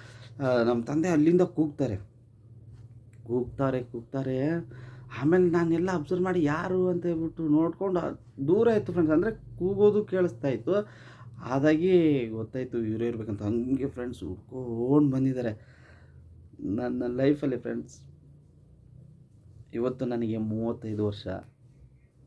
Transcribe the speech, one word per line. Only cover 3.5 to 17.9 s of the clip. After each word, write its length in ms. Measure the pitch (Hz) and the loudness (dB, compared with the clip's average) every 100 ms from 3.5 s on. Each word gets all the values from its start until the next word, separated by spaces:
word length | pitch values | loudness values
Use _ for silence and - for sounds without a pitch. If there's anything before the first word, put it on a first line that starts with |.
| - 135 127 | -2 -2 -2
ಕೂಗ್ತಾರೆ. 680 | 123 117 120 135 131 131 147 170 - - - - - 123 | -6 -12 -8 -6 -4 -2 -2 -2 -6 -14 -18 -18 -14 -2
ಆಮೇಲೆ 220 | 143 185 | 2 4
ನಾನೆಲ್ಲ 480 | 180 170 165 165 190 | 4 2 2 0 0
ಅಬ್ಸರ್ವ್ 320 | 175 147 180 | -2 -2 -2
ಮಾಡಿ 200 | 185 175 | 0 0
ಯಾರು 440 | 147 156 185 185 180 | 0 0 -2 0 0
ಅಂತ 180 | 175 175 | 0 -2
ಹೇಳ್ಬಿಟ್ಟು 420 | 165 160 160 156 | -4 -4 -4 2
ನೋಡ್ಕೊಂಡು, 520 | 151 165 165 190 180 | 2 2 -2 -2 -2
ಆ, 120 | 151 - - - 139 | -4 -8 -14 -4 2
ದೂರ 200 | 202 233 | 4 4
ಇತ್ತು 240 | 208 - | 2 0
ಫ್ರೆಂಡ್ಸ್, 220 | 175 156 | 0 4
ಅಂದರೆ 460 | 156 214 220 - - | 4 2 -4 -10 -4
ಕೂಗೋದು 460 | 180 196 208 202 208 | -2 4 4 4 0
ಕೇಳಿಸ್ತಾ 420 | 185 180 - 139 | 0 0 -2 -2
ಇತ್ತು. 280 | 117 139 202 208 - - - - - | -2 0 -2 -2 -12 -20 -20 -20 -12
ಅದಾಗಿ 840 | 117 135 151 160 185 180 160 139 113 | -4 2 4 4 4 6 6 2 0
ಗೊತ್ತಾಯ್ತು 580 | 110 113 131 127 120 107 | -6 -6 -6 -4 -2 -2
ಇವರೇ 220 | 110 117 | -2 -2
ಇರ್ಬೇಕಂತ. 340 | 113 110 104 | -4 -6 -4
ಹಂಗೆ 460 | 104 120 127 131 135 | -2 -2 0 -2 -4
ಫ್ರೆಂಡ್ಸ್ 360 | 127 123 123 | -6 -8 -8
ಹುಡ್ಕೊಂಡು 880 | 80 92 - 131 123 113 123 147 143 | -10 -12 -12 -10 -6 -2 4 4 4
ಬಂದಿದ್ದಾರೆ. 420 | 131 135 127 120 104 - - - - - - - - - - | 2 0 0 -4 -6 -14 -20 -20 -20 -20 -20 -20 -20 -20 -12
ನನ್ನ 440 | - 104 123 123 120 | -6 -4 -4 -4 -4
ಲೈಫಲ್ಲಿ 500 | 123 135 147 143 120 | 2 2 2 0 -4
ಫ್ರೆಂಡ್ಸ್ 440 | 117 117 - | -6 -8 -10